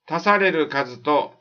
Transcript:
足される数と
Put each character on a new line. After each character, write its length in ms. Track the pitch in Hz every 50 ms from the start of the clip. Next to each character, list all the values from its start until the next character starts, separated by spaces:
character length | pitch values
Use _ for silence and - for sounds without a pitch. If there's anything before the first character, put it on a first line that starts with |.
| _
足 180 | - 160 170 175
さ 140 | 208 202 202
れ 140 | 190 185 165
る 160 | 160 147 143
数 300 | 139 139 139 123 123 117
と 360 | 120 147 147 143 - - - _